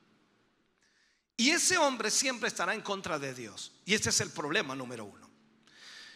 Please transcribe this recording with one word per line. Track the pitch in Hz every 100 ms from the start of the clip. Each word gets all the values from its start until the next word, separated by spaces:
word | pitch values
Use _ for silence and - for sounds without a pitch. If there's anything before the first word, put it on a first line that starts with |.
| _ _ _ _ _ _ _ _ _ _ _ _ _ -
Y | 247
ese | 339 - 359
hombre | 285 247 214
siempre | - 269 240 220
estará | - 180 220
en |
contra | - 196 175 151
de | 139
Dios. | 127 110 92 - - -
Y | 214
este | -
es | -
el | 196
problema | 165 147 190 151 135
número | 123 120
uno. | 104 - - _ _ _ - - - - -